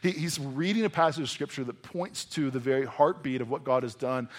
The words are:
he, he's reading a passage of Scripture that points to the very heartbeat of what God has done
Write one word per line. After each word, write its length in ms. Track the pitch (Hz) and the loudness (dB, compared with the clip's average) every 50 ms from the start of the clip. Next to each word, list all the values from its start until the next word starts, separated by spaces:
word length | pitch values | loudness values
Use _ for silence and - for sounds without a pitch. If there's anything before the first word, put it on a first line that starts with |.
he, 80 | - 180 | 0 0
he's 300 | 180 156 165 170 151 156 | 0 0 -2 -4 -4 -4
reading 460 | 139 139 131 139 170 190 214 226 220 | -6 -4 -2 -2 0 2 2 2 2
a 40 | 202 | 2
passage 320 | - 170 165 160 139 160 | 4 4 4 4 2 0
of 80 | 143 123 | -4 -4
Scripture 320 | - - 147 - - 143 | -4 -4 -6 -6 -4 -6
that 220 | 131 120 117 - - | -6 -6 -8 -10 -12
points 400 | - - 175 - - - - - | -10 -8 -6 -6 -6 -8 -12 -12
to 260 | - - 160 147 135 | -6 -2 -2 0 0
the 80 | 127 131 | 0 0
very 260 | 120 135 131 135 139 | 2 2 2 2 2
heartbeat 560 | 117 - - 147 160 185 180 143 135 131 127 | 2 4 6 6 6 4 2 -2 -4 -2 -2
of 80 | 120 113 | -2 -2
what 140 | 135 135 | -4 -4
God 220 | 135 135 127 127 123 | 0 2 2 2 0
has 100 | 117 107 | -2 -6
done 340 | - 131 123 127 127 120 117 - | -4 -2 -2 -2 -2 -4 -6 -10